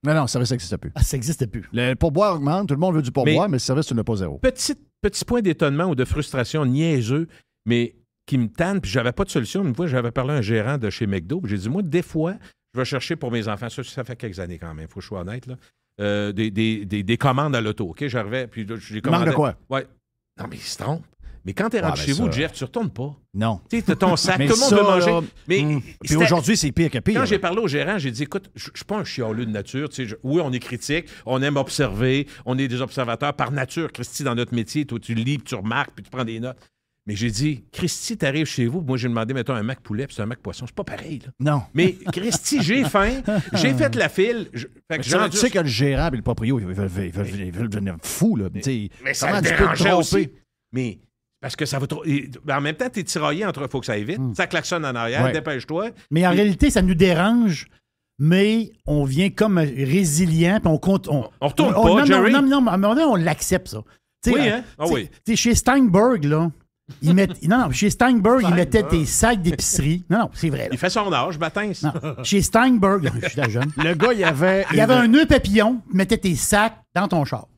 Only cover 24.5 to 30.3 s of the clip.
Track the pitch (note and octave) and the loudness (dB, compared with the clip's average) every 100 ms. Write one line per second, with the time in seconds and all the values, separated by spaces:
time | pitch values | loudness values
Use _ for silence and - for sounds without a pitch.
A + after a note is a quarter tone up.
24.5 | A3 C4+ G3+ G3+ F#3 F3 E3+ D#3 - - | 4 6 6 6 6 4 2 -2 -12 -2
25.5 | F3+ D3+ D3 - - C3 D#3 E3+ F3 C#3+ | 0 2 -2 -4 -14 -2 4 4 4 2
26.5 | A3 D3+ C#3+ E3 B2 - A3 C4 G3+ F3 | 2 0 0 0 0 0 0 2 0 0
27.5 | F#3+ G#3+ C#3+ D3 G#3 C#3 A2+ D3 G3 - | 0 0 -2 -2 -2 -4 -4 -6 -8 -10
28.5 | - - - - G#3 D#3+ - A2+ A2 A#2 | -18 -16 -16 -8 -6 -6 -6 -4 -4 -4
29.5 | G#2+ G2 C3 D3+ - B2 G#2+ B2+ | -6 -6 -8 -8 -8 -10 -8 -2